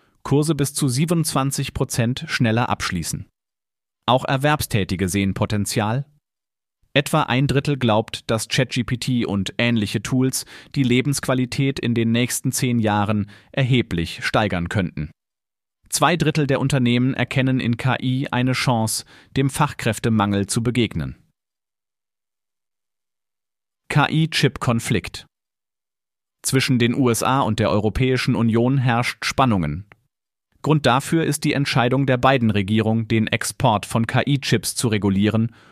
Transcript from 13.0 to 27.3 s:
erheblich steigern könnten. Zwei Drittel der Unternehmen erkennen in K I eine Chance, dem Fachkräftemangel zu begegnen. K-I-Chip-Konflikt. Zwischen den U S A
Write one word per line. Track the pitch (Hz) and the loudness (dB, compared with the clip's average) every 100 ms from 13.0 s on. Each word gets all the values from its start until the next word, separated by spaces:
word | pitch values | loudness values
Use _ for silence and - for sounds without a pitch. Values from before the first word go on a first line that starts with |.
| 101 107 101 - - | 2 0 -4 -8 -10
erheblich | - 123 127 - 85 85 - | -4 2 2 2 -2 -4 -6
steigern | - 123 104 90 85 | -2 0 0 -2 -2
könnten. | 107 87 - 76 - _ _ _ _ _ _ _ | -2 -2 -4 -10 -12 _ _ _ _ _ _ _
Zwei | - 147 175 | 0 2 2
Drittel | 143 156 139 | 0 0 0
der | 135 | 0
Unternehmen | 135 139 123 120 127 | 0 2 2 2 2
erkennen | - 120 135 131 131 | 0 -2 0 0 0
in | 98 117 | 0 0
K | 131 117 | 0 -2
I | 127 127 139 | -2 -2 -2
eine | 123 127 | 0 0
Chance, | 127 - 117 110 - - - - - | 0 0 2 0 -4 -8 -18 -6 0
dem | 135 | 0
Fachkräftemangel | - 147 - 120 107 120 110 101 101 95 | 0 -2 0 -2 -2 0 2 2 2 0
zu | 123 | -2
begegnen. | 117 120 110 82 67 - _ _ _ _ _ _ _ _ _ _ _ _ _ _ _ _ _ _ _ _ _ _ _ _ _ _ - | 0 0 0 -2 -8 -10 _ _ _ _ _ _ _ _ _ _ _ _ _ _ _ _ _ _ _ _ _ _ _ _ _ _ -2
K-I-Chip-Konflikt. | 151 139 156 160 - 143 - - 117 - 107 - - - _ _ _ _ _ _ _ _ _ _ _ | 2 2 2 0 2 0 0 0 0 0 -2 -4 -12 -18 _ _ _ _ _ _ _ _ _ _ _
Zwischen | - 135 - 123 | -2 0 2 2
den | 117 123 | 2 2
U | 123 | 2
S | 113 | 2
A | 95 | 0